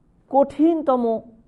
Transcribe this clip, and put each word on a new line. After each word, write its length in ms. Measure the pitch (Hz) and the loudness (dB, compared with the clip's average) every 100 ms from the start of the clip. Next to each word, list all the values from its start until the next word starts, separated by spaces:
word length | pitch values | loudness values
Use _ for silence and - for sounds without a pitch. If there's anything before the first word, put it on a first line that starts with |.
| _ _ _ | _ _ _
কঠিনতম 920 | 269 277 - 311 330 277 254 240 226 - - | 0 0 2 0 0 -2 -2 -2 -4 -8 -20